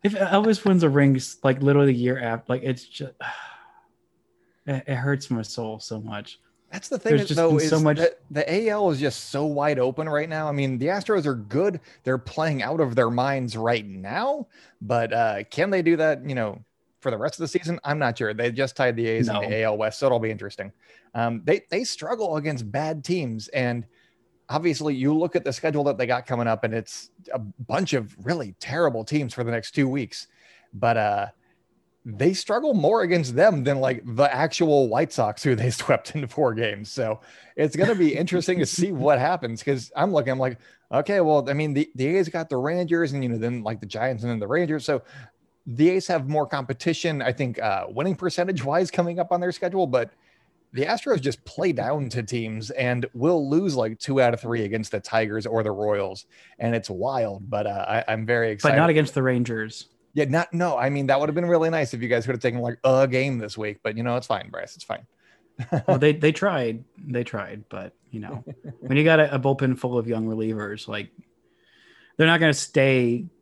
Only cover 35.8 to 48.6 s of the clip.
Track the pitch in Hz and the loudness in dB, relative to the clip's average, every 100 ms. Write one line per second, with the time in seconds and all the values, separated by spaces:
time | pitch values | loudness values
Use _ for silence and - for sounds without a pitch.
35.8 | - 131 - 156 131 - 139 113 113 101 | 2 2 2 -8 -6 0 0 2 -2 -4
36.8 | 104 - 113 110 - - - - 151 147 | -10 -4 -4 -4 -10 -20 -16 -2 -2 2
37.8 | 196 214 160 135 175 180 170 180 147 - | 2 4 2 2 0 0 0 0 0 0
38.8 | 180 160 135 139 139 175 120 113 - 135 | -2 2 2 4 2 0 -4 -6 -2 -4
39.8 | 117 - 180 165 135 127 131 120 - _ | -4 -2 2 2 0 0 -2 -4 -16 _
40.8 | _ 131 156 202 165 151 131 139 156 143 | _ -2 2 2 4 4 2 -2 0 0
41.8 | 156 127 135 185 165 170 160 131 135 175 | -2 -2 0 2 0 -2 -4 -2 -2 -2
42.8 | 175 170 165 139 127 117 117 120 107 113 | 0 0 0 0 -2 -2 -2 -4 -6 -8
43.8 | 101 107 123 120 120 113 104 147 170 151 | -8 -4 -2 -2 -4 -4 -2 0 0 -2
44.8 | 123 135 - 139 120 _ _ _ - 117 | -2 -4 -4 -20 -20 _ _ _ -12 2
45.8 | 160 185 - 170 135 151 147 143 127 123 | 4 4 0 -2 0 0 0 -4 -6 -4
46.8 | - 160 170 151 123 120 135 107 113 98 | -2 -2 -2 0 -2 -2 -4 -2 -2 -2
47.8 | 92 104 170 180 185 165 180 185 | -4 -4 -2 -2 -2 -2 -2 -2